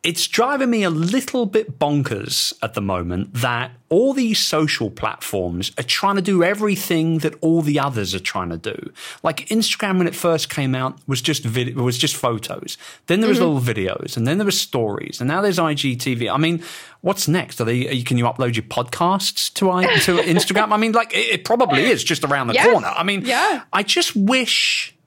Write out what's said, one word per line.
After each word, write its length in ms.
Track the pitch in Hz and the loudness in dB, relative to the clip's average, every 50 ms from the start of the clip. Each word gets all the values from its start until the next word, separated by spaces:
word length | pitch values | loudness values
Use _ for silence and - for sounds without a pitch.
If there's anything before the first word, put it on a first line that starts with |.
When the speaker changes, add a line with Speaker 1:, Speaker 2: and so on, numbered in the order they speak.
| - | -2
Speaker 1:
It's 240 | 170 170 - - | -2 -2 -2 -4
driving 420 | - - - 233 262 294 269 269 240 | -2 2 2 2 2 2 0 2 2
me 140 | 240 220 202 | 2 2 2
a 80 | 180 | 2
little 560 | 165 151 165 175 208 269 262 - - 254 240 | 2 0 0 0 0 -2 -2 0 -2 -2 -2
bit 320 | 196 - 220 220 - 131 - | 2 0 0 0 0 -2 -2
bonkers 720 | 151 147 147 147 135 - 113 98 98 - - - - - - _ | 0 2 2 2 2 0 -2 -4 -4 -4 -2 -2 -2 -2 -4 _
at 140 | - - - | -6 -4 -4
the 60 | 113 | -2
moment 520 | 101 95 92 90 87 87 90 92 98 95 - | -2 -2 -2 -2 -2 -4 -4 -4 -4 -4 -4
that 380 | 120 123 123 120 117 123 131 - - _ _ | -2 -2 0 0 -2 -4 -8 -10 -20 _ _
all 240 | 160 185 247 269 269 | 2 4 4 4 2
these 240 | 277 247 226 214 | 0 0 0 0
social 540 | - - - - 156 151 147 - - 117 101 | 0 0 0 0 0 2 0 0 -2 -4 -6
platforms 800 | - - - 107 - - - - - 98 90 90 87 87 95 - - - | -6 -4 -6 -6 -6 -6 -10 -6 -4 -2 -2 -2 -4 -4 -6 -6 -6 -8
are 40 | 123 | -4
trying 320 | - - - - 196 196 | -2 -2 0 2 2 2
to 60 | 196 | 2
do 220 | 180 202 196 180 165 | 2 2 2 4 4
everything 760 | 175 208 208 214 208 196 - - - 175 160 160 165 165 160 | 2 2 0 0 -2 0 -2 -2 -2 0 0 2 2 0 0
that 140 | 147 156 147 - | 0 -2 -4 -2
all 220 | - 160 165 170 156 | 0 2 2 4 2
the 160 | 147 147 143 | 2 2 2
others 340 | 139 143 127 110 98 90 92 | 0 0 -2 -2 -4 -4 -4
are 60 | 92 | -6
trying 300 | - - - 98 90 85 | -6 -6 -6 -4 -4 -4
to 60 | 85 | -6
do. 340 | 82 - 101 - - - - - - - - - - - | -6 -8 -8 -8 -8 -12 -14 -16 -16 -18 -18 -18 -4 -4
Like 240 | 160 156 - - | -4 -4 -4 -6
Instagram, 500 | - 214 226 214 - - - - 202 185 | -2 0 0 0 0 -2 -2 -2 0 2
when 80 | 185 180 | 2 2
it 80 | 170 - | 0 -2
first 340 | - - 170 165 156 - | -2 0 0 2 0 -2
came 280 | - - - 139 131 127 | -4 -4 -2 0 0 0
out, 240 | 131 127 131 - - _ | 0 -2 -4 -6 -8 _
was 160 | - 135 120 - | -4 -4 -2 0
just 200 | - 151 - - | -2 -2 -2 -2
vid-, 320 | 117 110 127 123 127 - | -2 -2 -2 -2 -2 -2
was 220 | 131 120 127 120 | -2 -2 0 0
just 180 | 123 151 139 - | 0 -2 -2 -2
photos. 600 | - - 123 117 107 - - - 50 - - - - - - - - _ | 0 0 0 0 -2 -4 -8 -10 -10 -10 -12 -12 -14 -14 -20 -20 -20 _
Then 120 | - 170 196 | 0 2 4
there 60 | 220 220 | 4 4
was 100 | 254 240 | 4 4
Speaker 2:
Mm-hmm. 160 | 180 170 151 | 4 2 2
Speaker 1:
little 180 | 135 123 120 110 | 2 0 0 0
videos, 420 | 110 95 92 - - - - - | 0 -2 -2 -4 -4 -8 -8 -4
and 120 | - 113 | -2 0
then 100 | 123 156 | 0 2
there 80 | 196 214 | 2 0
were 60 | 202 | 0
stories, 680 | 185 - - - - 127 113 107 101 - - - - - | 0 -2 -4 -2 -2 -2 -2 -2 -2 -6 -8 -10 -8 -4
and 80 | 123 | -2
now 140 | 131 156 185 | 0 0 2
there's 160 | 202 202 180 | 2 2 2
I 160 | 175 170 156 151 | 2 2 0 0
G 220 | 139 143 139 123 | 0 -2 -2 -2
T 180 | 120 - 139 123 | -2 -2 -2 -2
V. 160 | 117 120 101 | -2 -2 0
I 80 | 87 | 0
mean, 240 | 139 160 165 170 165 165 - - - - - - _ | 2 2 2 0 -2 -6 -10 -16 -18 -18 -20 -20 _
what's 260 | - 180 196 190 - | -2 -2 -2 0 0
next? 320 | - 156 185 139 - - - | 0 0 0 0 -4 -4 -4
Are 40 | 120 | -2
they, 220 | 110 120 123 127 | 0 0 0 0
are 60 | - 139 | -2 -2
you, 100 | 127 120 | -4 -2
can 160 | - 127 120 | 0 0 2
you 60 | 120 | 2
upload 280 | 117 - - 131 120 117 | 0 0 0 -2 0 0
your 100 | 113 - | -2 -4
podcasts 880 | - - 120 123 120 - - 170 175 190 196 190 - - - - - _ | -2 -4 -4 -4 -4 -2 0 2 2 2 2 0 -4 -4 -4 -6 -4 _
to 160 | - 196 185 | 0 2 2
I-, 260 | 180 180 185 175 466 - | 2 2 2 2 2 2
to 160 | - - 175 | 2 2 2
Speaker 2:
<laughs> 180 | 165 - 175 165 | 2 2 4 2
Speaker 1:
Instagram? 360 | 190 196 - 190 208 214 208 | 2 2 2 2 2 2 2
I 60 | 214 | 2
mean, 140 | 214 220 226 | 2 2 2
like, 240 | 220 233 233 233 - | 2 2 0 2 -2
it, 140 | - 226 233 214 | -2 0 0 -2
it 120 | - - | -2 0
probably 380 | - 226 240 262 185 151 135 - | 0 2 2 4 2 4 2 4
is 180 | - 220 120 - | 4 2 2 2
just 200 | - 147 139 - | -2 -2 0 0
around 220 | 143 143 139 131 120 | 0 0 0 0 0
the 40 | - | 2
Speaker 2:
Yes. 140 | 247 311 480 | 4 6 6
Speaker 1:
corner. 220 | 466 339 - - - | 6 4 2 -2 -2
I 60 | - | -2
mean, 240 | 170 190 202 190 - | 0 0 0 -2 0
Speaker 2:
Yeah. 380 | 247 247 254 349 427 359 247 - _ - | 0 0 2 2 2 0 -2 -6 _ -2
Speaker 1:
I 80 | 185 | -2
just 340 | 208 202 - 349 339 - - | 0 2 0 0 0 0 0
wish 800 | 214 196 202 262 262 247 - - - - - - - - - _ _ _ | 2 2 4 4 2 2 0 0 0 0 0 -2 -2 -4 -8 _ _ _